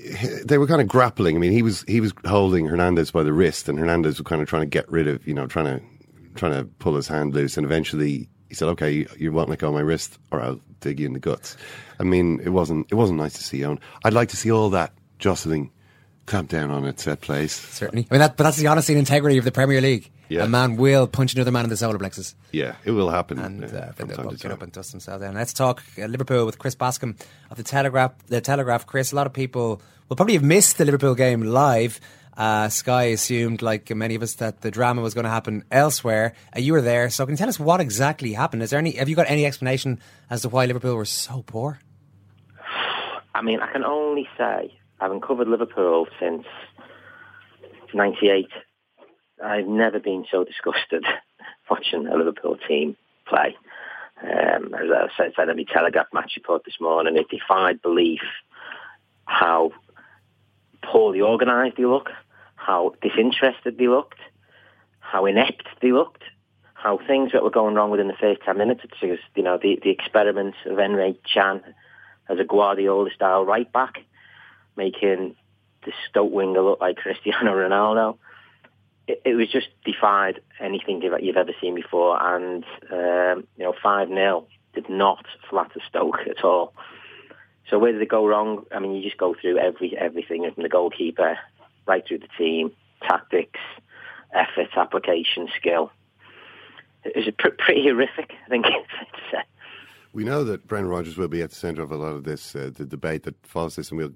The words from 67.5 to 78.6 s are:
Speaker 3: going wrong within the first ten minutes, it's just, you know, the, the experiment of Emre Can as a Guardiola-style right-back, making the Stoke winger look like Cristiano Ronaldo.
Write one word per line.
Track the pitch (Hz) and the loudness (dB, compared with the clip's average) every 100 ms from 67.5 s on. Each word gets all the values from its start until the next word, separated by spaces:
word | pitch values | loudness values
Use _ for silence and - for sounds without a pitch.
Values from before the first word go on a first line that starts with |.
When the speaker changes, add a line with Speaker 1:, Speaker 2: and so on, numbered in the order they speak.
Speaker 3:
going | 120 107 | 2 2
wrong | 107 104 | 2 2
within | 104 98 | 2 0
the | |
first | 95 104 98 | 2 2 2
ten | - 98 | 0 0
minutes, | 107 120 | 0 0
it's | - - | -4 -6
just, | 95 87 - - | -4 -4 -6 -2
you | |
know, | 92 87 | 0 2
the, | 98 98 | 2 2
the | 98 | 0
experiment | 92 - 107 104 101 98 - - | 0 0 2 2 2 -4 -6 -6
of | 98 | 0
Emre | 101 101 95 92 - | 2 2 0 -2 -2
Can | 107 98 98 - - _ - - _ - | 2 2 0 -8 -20 _ -20 -20 _ -6
as | 90 | -4
a | |
Guardiola-style | 92 101 101 98 98 98 98 - 98 95 | 2 4 4 2 2 2 0 0 2 4
right-back, | 95 110 120 123 127 - - _ - - - _ _ - | 2 0 0 0 -2 -4 -20 _ -20 -20 -20 _ _ -4
making | 95 - 101 92 92 - _ _ _ _ | -4 0 0 0 -4 -10 _ _ _ _
the | - - - | -16 -14 -2
Stoke | 104 107 | 0 2
winger | 101 95 92 | 0 0 2
look | 95 98 | 2 2
like | 90 90 | 0 -2
Cristiano | - 95 104 101 113 | -6 -6 -4 0 0
Ronaldo. | 95 92 101 107 110 110 104 _ - - _ | 2 2 2 2 2 0 -2 _ -20 -20 _